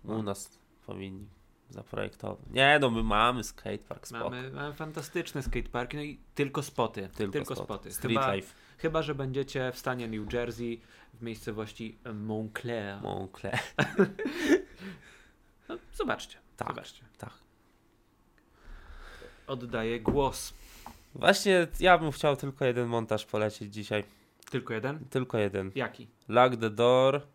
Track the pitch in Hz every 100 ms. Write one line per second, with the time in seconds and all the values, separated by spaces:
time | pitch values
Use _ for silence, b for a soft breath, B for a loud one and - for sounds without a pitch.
0 | - 110 104 98 - _ _ _ - 95
1 | 98 95 104 - _ _ _ - - 107
2 | 101 - 104 98 - 127 139 151 135 113
3 | 110 107 117 127 107 - 104 104 - -
4 | - 120 117 123 131 139 143 143 156 151
5 | 143 180 170 143 131 127 113 123 123 147
6 | 147 139 - - 139 151 135 - 110 -
7 | 95 - 101 139 - 131 - 101 - -
8 | 127 131 135 98 - - b b 160 160
9 | 151 143 135 131 139 139 127 127 - 127
10 | 117 110 104 120 120 113 120 113 b b
11 | b - 117 110 - 107 107 - 113 -
12 | 120 107 107 107 110 110 120 120 101 98
13 | 101 95 95 - 98 104 - - - -
14 | 190 - 427 349 320 359 - - 190 156
15 | - - - _ _ _ - 349 - -
16 | 339 - - - _ - - - - -
17 | 110 _ - - _ _ _ _ _ _
18 | _ _ _ _ _ B B B B B
19 | B B B B - 131 120 113 113 117
20 | 110 131 135 - - - B B B B
21 | B - - 196 202 185 165 - 185 175
22 | 160 135 156 139 139 - 135 120 120 117
23 | 113 110 - 107 107 - 104 104 101 107
24 | 98 b b _ - 131 - 110 123 156
25 | 135 131 127 113 101 98 95 113 - -
26 | 123 _ - 113 127 120 110 104 120 127
27 | 135 139 139